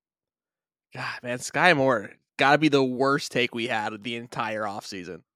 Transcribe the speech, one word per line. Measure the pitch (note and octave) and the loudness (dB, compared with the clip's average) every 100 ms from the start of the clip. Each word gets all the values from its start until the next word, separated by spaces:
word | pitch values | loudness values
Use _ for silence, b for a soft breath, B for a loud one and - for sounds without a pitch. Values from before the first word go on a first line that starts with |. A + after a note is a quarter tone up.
| _ _ _ _ _ _ _ _ _ C3 | _ _ _ _ _ _ _ _ _ -12
God, | B2 - | -10 -10
man, | B2 B2+ | -8 -8
Sky | - D3+ F3 D3+ | -6 2 4 4
Moore | C3+ A#2 G2 - _ - | 4 2 -2 -16 _ 2
gotta | C#3 D3 | 4 6
be | D3+ | 6
the | C#3 | 4
worst | C3 B2 C3+ C#3 - | 2 0 0 0 0
take | C3 A#2+ | -2 0
we | A#2+ A2+ | -2 -4
had | A2+ G#2+ G#2+ | -2 -4 -6
the | A2+ A#2 | -8 -8
entire | A#2+ C3+ A2+ A2 | -8 -6 -6 -4
offseason. | G#2+ G#2 - G2 F2 E2 _ | -6 -8 -10 -12 -10 -14 _